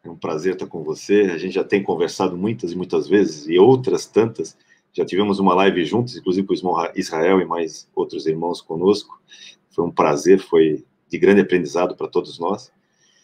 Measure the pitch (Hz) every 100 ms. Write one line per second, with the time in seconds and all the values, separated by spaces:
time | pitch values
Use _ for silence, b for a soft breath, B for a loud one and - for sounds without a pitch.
0 | 85 82 92 78 87 92 92 85 78 78
1 | - 101 98 82 92 92 85 104 98 85
2 | 82 - 95 87 101 113 85 87 90 -
3 | 73 98 87 - 78 85 107 131 127 87
4 | - - 117 - 80 - _ _ _ -
5 | 82 90 104 95 98 90 98 87 78 104
6 | 123 87 92 90 95 85 92 82 82 95
7 | 92 82 82 95 82 85 80 - - -
8 | 85 87 80 80 85 85 - 82 92 101
9 | - - B B B B _ - 85 -
10 | 85 73 76 95 - 85 80 76 - _
11 | _ 82 90 101 92 90 76 85 90 -
12 | 78 90 - - 85 104 - _ _ _
13 | _ _